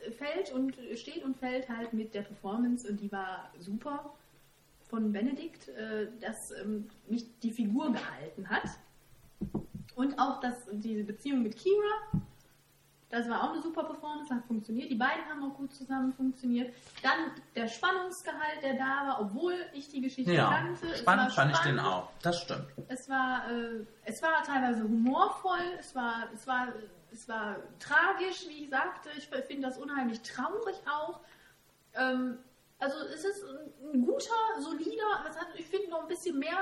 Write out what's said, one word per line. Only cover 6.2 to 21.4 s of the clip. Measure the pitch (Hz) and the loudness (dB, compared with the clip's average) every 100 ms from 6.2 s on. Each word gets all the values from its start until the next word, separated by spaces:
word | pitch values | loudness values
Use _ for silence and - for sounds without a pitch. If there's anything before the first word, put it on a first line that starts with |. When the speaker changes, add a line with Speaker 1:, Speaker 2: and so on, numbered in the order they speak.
Speaker 1:
dass, | - - - 190 | -8 -8 -10 -8
ähm, | 196 214 - - - | -4 -4 -4 -10 -2
mich | 240 - - | -2 -2 -4
die | 226 | -2
Figur | - 202 240 302 | 2 2 4 4
gehalten | 220 - - 151 - 190 | 2 0 -8 -10 -8 -2
hat. | 220 - - - - - - - - 208 - - - - - | -2 -2 -8 -16 -20 -20 -20 -18 -8 -4 -4 -6 -12 -10 -2
Und | 269 240 | 0 2
auch | 269 - | 2 2
das, | 247 240 - | -2 -4 -6
diese | 208 226 214 | -6 -2 -2
Beziehung | 208 208 285 269 | -2 -4 0 2
mit | 214 226 | 2 2
Kira, | 370 415 415 427 427 427 - - - _ _ _ _ _ - | 4 6 4 0 0 -2 -2 -14 -20 _ _ _ _ _ -4
das | 233 233 | -2 0
war | 226 | 2
auch | 285 | 0
eine | 320 | 0
super | 339 320 | -2 -2
Performance, | 311 294 302 294 285 | -4 -4 -6 -6 -2
hat | 247 - | -4 0
funktioniert. | 226 208 226 294 | -4 -2 -4 -2
Die | 226 | 2
beiden | 262 320 294 | 2 0 -4
haben | 294 | -4
auch | 277 277 | -4 -4
gut | 277 | -10
zusammen | - 262 269 262 | -8 -4 0 0
funktioniert. | 262 262 254 247 240 247 - - - | 2 0 0 2 2 0 -6 -18 -2
Dann | 262 320 302 - - - | 2 2 0 -6 -8 -4
der | 226 | -4
Spannungsgehalt, | - 359 381 359 - 320 294 302 302 | 0 2 2 0 -6 -6 -2 -2 -2
der | 277 | 0
da | 240 269 277 277 | 0 2 2 2
war, | 247 | 0
obwohl | 208 220 349 359 349 | 0 0 0 0 -4
ich | 285 - | -10 -8
die | 277 | -2
Geschichte | 254 262 226 | -2 0 4
Speaker 2:
Ja, | 165 110 - | 6 6 4
Speaker 1:
kannte. | - - - | 2 -2 -4
Es | - | 2
Speaker 2:
spannend | - 202 - | 6 6 6
Speaker 1:
war | |
Speaker 2:
fand | - | 6